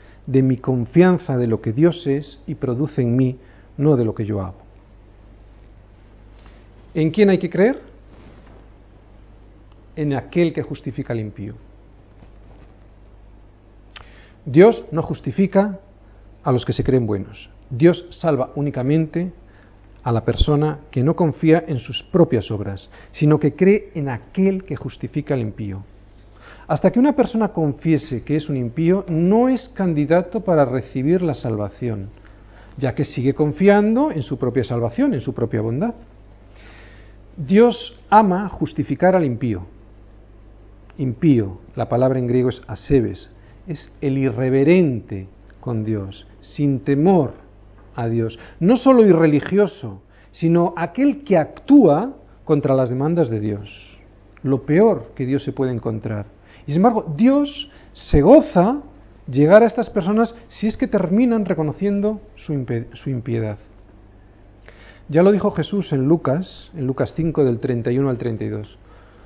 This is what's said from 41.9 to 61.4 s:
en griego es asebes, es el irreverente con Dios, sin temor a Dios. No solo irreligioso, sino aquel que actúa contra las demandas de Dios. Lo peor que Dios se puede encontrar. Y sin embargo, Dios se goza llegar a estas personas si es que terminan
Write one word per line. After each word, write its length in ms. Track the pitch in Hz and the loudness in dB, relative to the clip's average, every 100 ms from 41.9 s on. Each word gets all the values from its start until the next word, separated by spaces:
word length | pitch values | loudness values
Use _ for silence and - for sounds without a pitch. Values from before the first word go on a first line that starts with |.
| 120 131 131 | 0 0 0
en 80 | 123 | 0
griego 220 | 123 127 | 0 0
es 120 | 123 - | -2 -10
asebes, 600 | 110 - 139 107 95 - - - - - | -12 0 0 0 -6 -16 -20 -20 -20 -14
es 240 | 160 - - | -14 -14 -8
el 160 | 143 135 | -4 -2
irreverente 1080 | 135 113 131 135 139 185 165 120 - 101 95 - - - | -2 -2 0 2 4 4 4 0 -8 -12 -14 -18 -20 -14
con 240 | - 117 107 | -8 -6 -4
Dios, 420 | 107 95 98 - - | -4 -6 -12 -20 -20
sin 400 | - - 143 135 | -16 -4 -2 -2
temor 520 | - 143 160 185 131 - - - - - - - | -2 0 4 2 0 -6 -20 -20 -20 -20 -18 -8
a 120 | 117 | -4
Dios. 300 | 117 113 - - - | -2 -4 -8 -18 -2
No 160 | 170 240 | 2 2
solo 300 | 269 254 214 | 4 6 6
irreligioso, 960 | 165 165 147 - 190 208 - 117 95 - - - | 6 4 2 2 0 0 -2 -14 -16 -20 -20 -20
sino 420 | - 165 170 175 170 | -4 0 2 2 -2
aquel 480 | 175 - 277 - | -6 0 0 0
que 140 | - 185 | 0 0
actúa 760 | 147 - - 285 202 147 240 - - - | 0 -4 4 6 8 4 0 -8 -20 -12
contra 320 | - 151 139 131 | -2 0 2 2
las 140 | 127 | 0
demandas 400 | 127 147 170 135 | -2 -2 0 0
de 100 | 113 | -2
Dios. 300 | 104 101 104 - - - - - - - | -4 -6 -10 -20 -20 -20 -20 -20 -20 -10
Lo 200 | 160 135 | -4 -2
peor 480 | - 156 220 160 113 - | 0 2 4 2 -6 -8
que 100 | 127 | -4
Dios 180 | 139 | -4
se 80 | - | -4
puede 200 | - 131 | -4 -4
encontrar. 540 | 120 117 110 107 110 - - - - - | -4 -6 -6 -6 -8 -10 -16 -20 -18 -4
Y 40 | |
sin 60 | 151 | 2
embargo, 360 | 220 220 - 147 | 2 0 -4 0
Dios 560 | 240 277 285 - - - - | 2 2 -2 -6 -18 -20 -20
se 280 | - - 151 | -20 0 4
goza 600 | 147 294 302 185 185 285 - - - - - | 8 8 6 2 2 0 -8 -20 -20 -20 -6
llegar 340 | 127 151 208 | 2 6 8
a 40 | 226 | 6
estas 220 | - 233 | 0 -6
personas 460 | 208 175 214 226 - - | -4 -2 0 -2 -4 -20
si 180 | - 214 | -6 -6
es 100 | - | -4
que 100 | 262 | -2
terminan 580 | 202 180 196 247 226 | -2 0 2 2 0